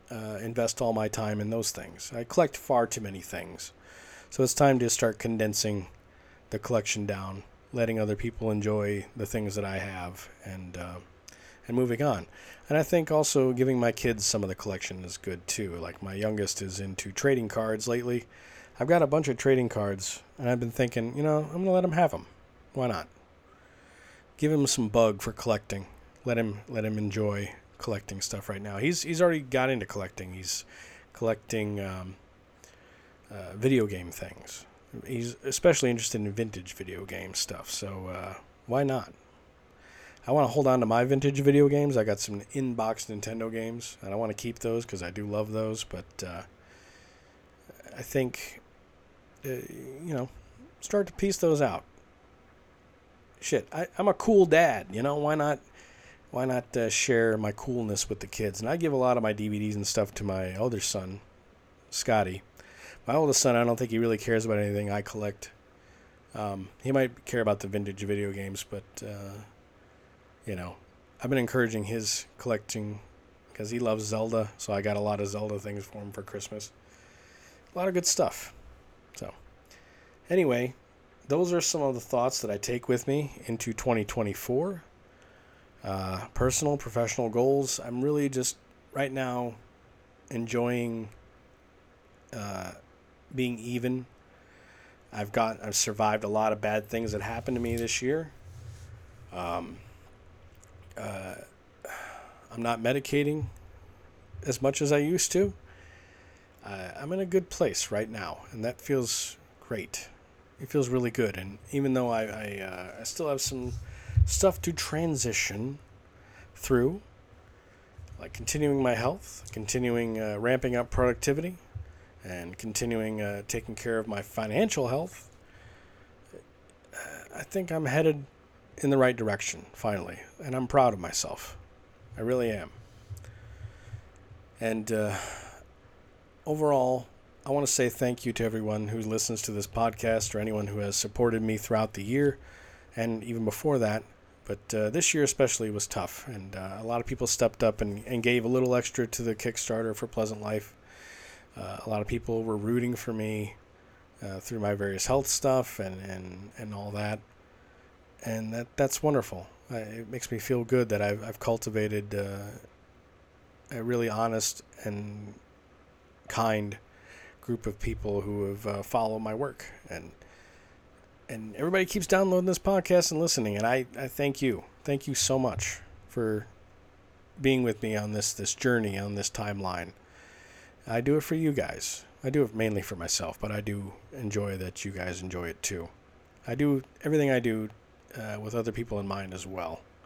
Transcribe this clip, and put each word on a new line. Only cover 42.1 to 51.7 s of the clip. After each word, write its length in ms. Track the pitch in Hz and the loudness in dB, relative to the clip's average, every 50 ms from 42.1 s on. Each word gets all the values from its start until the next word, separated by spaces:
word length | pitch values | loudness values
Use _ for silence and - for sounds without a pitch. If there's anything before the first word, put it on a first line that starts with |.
| 101 98 | 2 0
some 220 | - - 104 101 104 - - | -2 -4 -6 -8 -8 -6 -4
in-box 520 | 139 135 127 120 117 110 110 110 - - | -4 -2 -2 0 0 0 0 -2 -2 -6
Nintendo 460 | - 107 104 104 110 113 113 113 113 | -8 -8 -8 -6 -6 -6 -4 -4 -4
games, 460 | 113 113 113 113 117 120 113 - - - | -4 -4 -4 -6 -6 -8 -10 -12 -14 -12
and 100 | - 98 | -8 -6
I 40 | 98 | -4
wanna 180 | 107 117 107 101 | -2 -2 -2 -4
keep 240 | - - 117 113 - | -4 -6 -6 -6 -4
those 240 | - 117 113 117 117 | -2 -2 0 -2 -2
'cause 200 | - 104 92 87 | -4 -6 -8 -8
I 80 | 87 | -8
do 160 | 92 107 104 104 | -6 -6 -6 -2
love 240 | 101 107 107 107 | -2 -2 -2 0
those, 320 | 107 110 110 110 110 107 - | -2 -2 -2 -2 -2 -4 -6
but, 400 | - - 90 - - - - 95 | -8 -10 -10 -12 -12 -12 -12 -10
uh, 160 | 90 87 85 - - - - - - - - - - - - - - - - - - - - - - - - - - - - - - - | -10 -10 -12 -14 -16 -20 -20 -20 -20 -20 -20 -20 -20 -20 -20 -20 -20 -20 -20 -20 -20 -20 -20 -20 -20 -20 -20 -20 -20 -20 -20 -20 -18 -16
I 60 | - | -14
think, 600 | 117 - - 139 131 120 - - - - - - - - - - - - _ - - - - - - - - - - | -8 -2 0 2 2 0 -2 -8 -12 -14 -16 -18 -20 -20 -20 -20 -20 -20 _ -20 -20 -20 -20 -20 -20 -20 -20 -12 -8
uh, 40 | 135 | -8
you 640 | 127 123 - - - - 127 131 131 143 165 170 151 | -6 -6 -8 -10 -12 -14 -14 -14 -12 -10 -8 -4 -4
know, 160 | 127 127 - - - - - - - - - - - | -4 -4 -4 -8 -14 -20 -20 -20 -20 -20 -20 -18 -16
start 260 | - - - 208 196 | -6 0 0 0 0
to 80 | - - | 0 -2
piece 220 | - 196 202 185 | 0 0 0 2
those 260 | - 180 165 156 147 | 2 4 4 4 4
out. 220 | 143 123 | 4 2